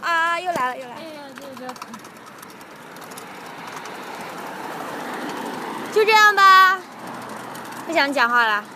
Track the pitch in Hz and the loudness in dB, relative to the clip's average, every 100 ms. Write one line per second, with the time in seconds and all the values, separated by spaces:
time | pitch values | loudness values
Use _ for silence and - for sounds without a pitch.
0 | 330 339 330 339 359 330 254 262 254 240 | 0 0 0 0 -2 -2 -2 -4 -12 -14
1 | 320 302 277 262 277 254 254 240 - 226 | -14 -14 -16 -14 -14 -12 -12 -12 -14 -16
2 | - - - - - - - - - - | -16 -18 -20 -18 -18 -18 -18 -18 -18 -18
3 | - - - - - - - - - - | -16 -16 -16 -16 -16 -14 -14 -14 -14 -14
4 | - - - - - - - - - - | -14 -12 -12 -12 -12 -12 -10 -10 -10 -10
5 | - - - - - - - - - 427 | -8 -8 -8 -8 -8 -8 -8 -8 0 2
6 | 427 427 415 392 392 381 381 381 - - | 6 8 8 8 10 10 8 4 -4 -16
7 | - - - - - - - - - 320 | -14 -12 -12 -12 -12 -12 -12 -12 -2 0
8 | 277 277 233 240 226 208 214 | 2 2 2 4 4 0 -4